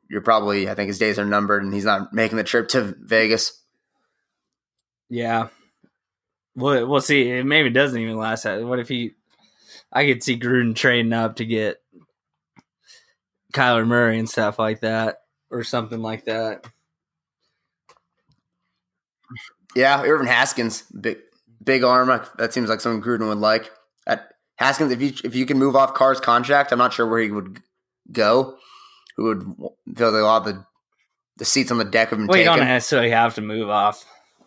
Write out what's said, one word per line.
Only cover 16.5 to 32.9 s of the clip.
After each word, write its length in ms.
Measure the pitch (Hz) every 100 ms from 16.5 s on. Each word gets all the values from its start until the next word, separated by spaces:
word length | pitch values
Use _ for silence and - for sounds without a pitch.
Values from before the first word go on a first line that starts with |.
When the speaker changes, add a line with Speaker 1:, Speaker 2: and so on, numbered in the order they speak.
| 95 - _ _ _ _ _ _ _ _ _ _ _ _ _ _ _ _ _ _ _ _ _ _ _ _ _ _ 120 - _ _
Speaker 1:
Yeah, 280 | 127 135 143
Irvin 240 | 135 151 123
Haskins, 560 | 123 135 - 113 -
big, 360 | - 101 107 - _ _ _ _
big 220 | 110 131
arm. 240 | 123 127 127
Like, 220 | 120 - -
that 160 | 113
seems 160 | 127 107
like 120 | 110
something 220 | 117 110
Gruden 260 | 113 113 110
would 100 | 104
like. 320 | 107 113 - - _ _ -
Uh, 100 | 113 - _ _ -
Haskins, 360 | 131 139 151
if 80 | 120
you, 120 | 139 131
if 100 | 123
you 120 | 127 131
can 120 | 135
move 180 | 135 135
off 180 | 135
Carr's 260 | - 135 131
contract, 520 | 120 120 123 143 139
I'm 60 | 120
not 140 | 123
sure 140 | - 113
where 140 | 113
he 100 | 107
would 300 | 104 92 95 _ _ _ _ -
go. 460 | 113 104 123 131 - _ - - _ _ -
Who 80 |
would, 720 | 110 98 98 - - _ 120 120
feels 180 | 113
like 80 | 107
a 20 |
lot 220 | 107 110 104
of 80 |
the, 100 | 95 - _ _ _ _ _ _ -
the 80 |
seats 260 | 117 139 123
on 80 | 117
the 60 |
deck 260 | 101 113 113
have 80 | 110
been 80 | 107
Speaker 2:
Well, 120 | 185
you 60 |
Speaker 1:
taken. 140 | 170 156
Speaker 2:
don't 80 | 127
necessarily 420 | 123 -